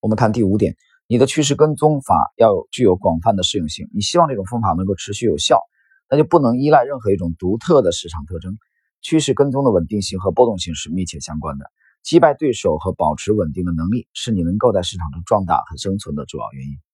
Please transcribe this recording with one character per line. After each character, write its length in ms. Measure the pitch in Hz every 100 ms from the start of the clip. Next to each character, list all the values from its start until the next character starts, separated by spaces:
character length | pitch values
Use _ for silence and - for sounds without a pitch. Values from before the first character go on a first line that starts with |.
我 80 | 107
们 80 | 110
看 160 | 113
第 100 | 110
五 140 | 101 104
点， 180 | 104 - _ _ _
你 100 | 120
的 80 | 135
趋 180 | -
势 120 | 143 135
跟 200 | 156 143
踪 240 | 151 147
法 320 | - 80 - _
要 320 | 113 95 -
具 120 | -
有 140 | 117 90
广 240 | 95 80
泛 160 | 85 101
的 60 |
适 140 | 92 101
用 120 | 78
性。 200 | - -
你 80 | 98
希 160 | 104 175
望 100 | 160
这 80 | 120
种 80 | 92
方 140 | 120
法 140 | 104
能 120 | 82 95
够 100 | 98
持 180 | -
续 120 | - 117
有 120 | 73
效， 240 | - 147 - _ _ _ _
那 80 | 143
就 80 | 151
不 140 | 175
能 200 | 131 123
依 100 | 143
赖 140 | 147
任 160 | 127 139
何 120 | 110
一 40 | 98
种 180 | 85 82
独 180 | 90 113
特 240 | - 151
的 100 | 95
市 160 | 80 85
场 160 | 80 73
特 120 | 87
征。 180 | 92 107 _ _ _ _
趋 180 | - 160
势 140 | 143
跟 160 | 131 143
踪 140 | 135
的 80 | 135
稳 160 | 95 80
定 140 | 104
性 180 | 95 95
和 100 | 95
波 160 | 90 120
动 120 | 98
性 180 | 90 78
是 140 | -
密 160 | 87 87
切 160 | 82
相 180 | - 76
关 180 | 78 71
的， 140 | 69 _ _ _
击 160 | - 165
败 140 | 160
对 180 | 143 151
手 260 | 117 98 78
和 140 | 92
保 240 | - 78 76
持 160 | -
稳 220 | 104 82
定 100 | 73
的 80 | 87
能 180 | 82 85
力 200 | 117 -
是 180 | - -
你 120 | 107
能 140 | 85 101
够 160 | 123
在 80 | 101
市 160 | 87 92
场 120 | 80
中 120 | 73 85
壮 200 | 107 92
大 160 | 82
和 160 | - 80
生 200 | 98 98
存 180 | 80 73
的 100 | 69
主 120 | 76
要 60 | 53
原 160 | 67 67
因。 100 | 71 _